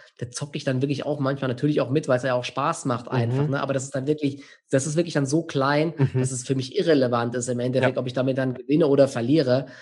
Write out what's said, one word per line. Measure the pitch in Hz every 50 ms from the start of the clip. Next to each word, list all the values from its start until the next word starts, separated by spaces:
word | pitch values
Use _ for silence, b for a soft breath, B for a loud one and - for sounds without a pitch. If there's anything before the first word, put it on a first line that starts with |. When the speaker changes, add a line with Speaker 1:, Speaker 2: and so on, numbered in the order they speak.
| B B B -
Speaker 1:
da | 123 -
zocke | - - 143 147 -
ich | 160 -
dann | 139 131 127 135
wirklich | 143 143 131 -
auch | 139 151 135
manchmal | 135 131 139 131 - 131
natürlich | 120 123 - 151 151 147
auch | 135 120
mit, | 127 156 156 -
weil's | 131 123 131
ja | 135 127
auch | 123 120
Spaß | - - 135 135 160 165 - -
macht | 139 123 117 120 -
einfach, | - 131 117 117 123 135 147
Speaker 2:
Mhm. | 151
Speaker 1:
ne? | 135 - -
Aber | 123 135
das | 135 127
ist | - -
dann | 135 127
wirklich, | 139 151 147 147 139 139 B B B B B B _
das | - 135 127
ist | 160 147
wirklich | 160 175 175 -
dann | 151 139
so | 127 139 165 165
klein, | 165 - 143 131 135 147 147 156 170 160
Speaker 2:
Mhm. | - 139 135 - 131
Speaker 1:
dass | 127 131
es | 135 123 -
für | - 139
mich | 131 127 - - 202
irrelevant | 180 165 156 143 127 123 120 120 120 120 113
ist | 127 120 127
im | 123 120
Endeffekt, | 120 127 127 131 123 127 131
Speaker 2:
Ja. | 139
Speaker 1:
ob | 127
ich | 127 123
damit | 139 127 135 131 131
dann | 131 131 123
gewinne | 123 - - 143 156 170
oder | 139 139 135 139 127
verliere. | - 127 117 117 143 160 143 127 123 131 143 B B B